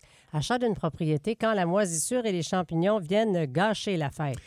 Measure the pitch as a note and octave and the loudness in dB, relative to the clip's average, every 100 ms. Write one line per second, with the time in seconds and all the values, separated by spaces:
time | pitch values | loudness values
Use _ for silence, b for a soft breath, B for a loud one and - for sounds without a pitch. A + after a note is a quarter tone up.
0 | b b b D3+ C#3 B3 A#3+ F#3+ E3 - | b b b -4 0 0 0 0 -2 -2
1 | D#3+ D3+ - A3+ A3 G#3+ E3+ F#3+ G3 D#3+ | 0 0 0 -2 0 2 2 2 0 -2
2 | - B3 A3+ F3+ D#3 F#3 F3 E3 F#3 G#3+ | -2 -2 0 -2 0 -2 0 0 2 0
3 | D#3 G3+ A3+ F3+ C#3+ C3 G#3+ G#3 - F3+ | 0 0 2 2 0 0 0 0 -2 -2
4 | C#3 - D3 A#2 | -2 -2 -4 -4